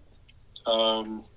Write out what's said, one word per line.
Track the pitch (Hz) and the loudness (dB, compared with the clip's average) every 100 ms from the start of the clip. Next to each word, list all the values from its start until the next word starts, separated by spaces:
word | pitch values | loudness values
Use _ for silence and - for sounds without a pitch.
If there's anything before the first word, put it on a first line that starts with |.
| - - - - - - 117 | -20 -20 -20 -20 -20 -6 0
um, | 113 113 110 110 110 - | 2 2 0 -4 -8 -12